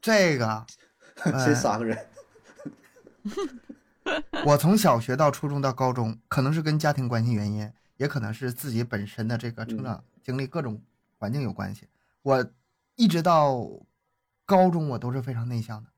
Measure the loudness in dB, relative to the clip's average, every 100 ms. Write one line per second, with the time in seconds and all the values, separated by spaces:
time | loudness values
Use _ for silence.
0 | 2 4 4 4 0 -2 -8 -20 _ _
1 | _ -6 -2 0 2 2 2 -2 -2 -4
2 | -8 -20 -20 _ _ -16 -16 -16 _ _
3 | -20 _ -12 -6 -8 -8 _ -20 _ _
4 | -6 -6 -6 -2 4 4 6 4 4 2
5 | 0 2 2 2 -4 -2 -2 0 0 0
6 | -4 -4 _ 0 2 0 0 0 2 0
7 | 0 0 2 0 -2 -4 -6 -14 _ _
8 | -4 -4 -6 -6 -6 -6 -4 -4 -2 -4
9 | -6 -6 -4 -4 -6 -10 -8 -8 -6 -8
10 | -12 _ -8 -6 -4 -6 -6 -8 -14 _
11 | _ _ -6 -4 -4 -6 -8 -10 _ _
12 | _ _ 0 0 0 _ _ _ _ _
13 | 2 4 4 4 4 2 -4 -12 _ _
14 | _ _ _ _ 2 6 6 4 -2 -2
15 | -4 -4 -4 -6 -4 -4 -6 -10 -14